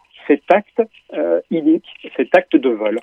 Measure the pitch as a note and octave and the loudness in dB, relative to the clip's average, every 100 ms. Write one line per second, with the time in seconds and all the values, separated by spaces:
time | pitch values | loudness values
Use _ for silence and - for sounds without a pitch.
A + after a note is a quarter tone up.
0 | _ _ - D3 - F#3+ - - A3 _ | _ _ -2 -2 2 0 0 -6 -6 _
1 | - - E3 E3+ - E3 D3+ F3 - - | -14 -8 -4 -4 -4 -4 0 0 -2 -20
2 | - - A#2+ F3+ - D3+ B2+ A2 G#2+ A2 | -12 -8 0 0 2 0 0 -2 -4 -6